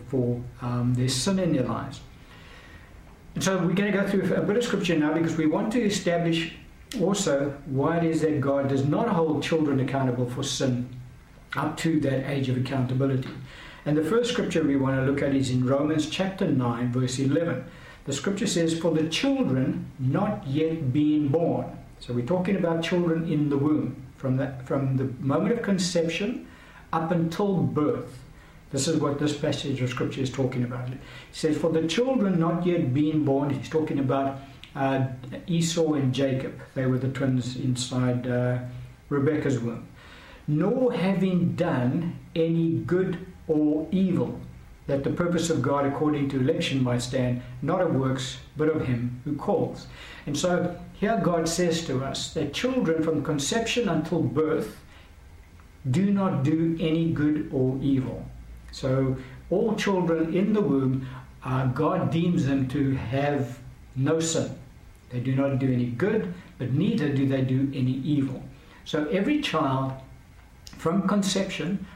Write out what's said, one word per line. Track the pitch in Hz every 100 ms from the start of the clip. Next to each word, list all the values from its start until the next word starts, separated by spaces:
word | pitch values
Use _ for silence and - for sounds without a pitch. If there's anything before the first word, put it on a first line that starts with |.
| -
for, | 131 120 120 - -
um, | 123 123 123
their | 123 127
sin | - 196 190
in | 175
their | 135
lives. | 113 113 - - - - - - - - - - - - - - -
And | -
so | 190 185
we're | 165
gonna | 180 208
go | 196 196
through | 196 -
a | -
bit | 160 220
of |
Scripture | - 180 - 156
now | 151
because | 165 - -
we | 156
want | 185 214
to | 254
establish | 208 - 180 170 165 165 165 - - - - 233
also | 180 202 156 139 143 - -
why | 131 147 170
it |
is | 165 156
that | 151 135
God | 139 139 127
does | 139 147
not | 175 233
hold | 175 160 147
children | - 160 147 131
accountable | 127 135 131 120
for | 120 -
sin | 131 - 135 120 123 - - - - - -
up | - 156 -
to | 165 156
that | 135 131 139
age | 139 123
of | 123
accountability. | - 135 123 131 135 131 - - - - - -
And | -
the | 151
first | 156 226 240
scripture | - 175 165
we | 147 139
wanna | 131 135
look | 135 139
at | 143
is | 135 120
in | 127 123
Romans | 139 151 156 -
chapter | - 190 - 180
nine, | 127 123 120 123
verse | 123 127 -
eleven. | 131 160 170 - - - - - -
The |
scripture | - 202 196 226
says, | 175 165 160
"For | 180
the | 160 156
children | - 277 269 175 131 151 - - -
not | 127 165 208 - 135
yet | 147 160 165 131
being | 147 151 151 135
born." | 160 165 123 - - - -
So | -
we're | 120
talking | 120 180 185 190
about | 170 160
children | 165 180 170 160 160
in | 147 147
the | 139
womb. | 151 143 - - - -
From | 131 131
the, | - -
from | - 139 131 127
the | 127 -
moment | 135 151 208
of | 233
conception | 202 185 - 170 165 - 214 - - - - - -
up | 160 165
until | 170 165 - 202 175
birth. | 127 147 151 - - - - - - - -
This | 135 165
is | 156
what | 147 -
this | 147 -
passage | 151 - 143 123
of | 127
scripture | - 139 -
is | 127
talking | - 123 127
about. | 120 123 -
It | - - - -
says, | - 160 151
"For | 165
the | 160 165
children | - 262 240 202 170
not | 165 165 175
yet | 165 131
being | 135 151 156 135
born," | 139 143
he's | 127 -
talking | 156 156 147
about, | 127 139 139 - - - - 139
uh, | 135 135 127 - - - -
Esau | 165 165 170 156
and | 139 127
Jacob. | 135 135 127 - - -
They | 135 127
were | 127
the | 131
twins | 135 135 127 120 -
inside, | 131 123 - 127 127 123 123
uh, | 123 123 123 - - - - -
Rebekah's | 143 156 151 143 117
womb. | 117 113 - - - - - - -
"Nor | 151 196 254 254
having | 165 185 185 185 175 -
done | - 175 127 123 165 170 - - 165
any | 165 165 165 165 -
good | 180 185 - - - -
or | 151 151 151 165
evil, | 185 190 131 117 - - - - - -
that | 139
the | 120
purpose | - 175 170 -
of | 143
God | 135 143 135
according | - 151 143 135
to | 135
election | 127 - - 135
might | 123 123
stand, | - 131 123 120 - -
not | 143 185
of | 170
works, | 131 131 127 - - - -
but | 151
of | 156 123
him | 117 123 -
who | 151
calls." | - - 165 - - - - - - -
And | 139
so | 180 175 - - -
here | - 208 220
God | 165 170 160
says | - 175 - -
to | 127
us | 135 - -
that | 165 143
children | - 254 262 160 160
from | 160 147
conception | 147 143 - 226 226 247 202
until | 156 156 165
birth | 127 156 156 - - - - - - - - - - - - - 131
do | 139 202
not | 196 190 135
do | 139 160 165 165
any | 160 160 165
good | 135 151 147 -
or | 131 127 131
evil. | 135 131 117 - - - - - -
So | - 131 131 131 127 - - -
all | 180 226
children | - 208 190 165 165 160
in | 170 208
the | 208
womb, | 151 135 131 135 - - - -
uh, | 135 131 131
God | 120 156 - -
deems | 165 175 156 131
them | 135 131
to | 143 135
have | 127 107 135 143 143 123 - - - - 131
no | 143 165
sin. | 160 - - - - - - - -
They | 123
do | 123
not | 131 139 127
do | 131
any | 123 120
good, | 113 190 226 - - - -
but | 127
neither | 143 208 208 143
do | 131 135
they | 135
do | 127 131 139
any | 135 127 -
evil. | - 143 - - - - - -
So | - 151 151
every | 190 208 302
child | - 190 139 131 135 - - - - - - - - -
from | 165 196 190
conception | 208 190 196 190 - 156 196 -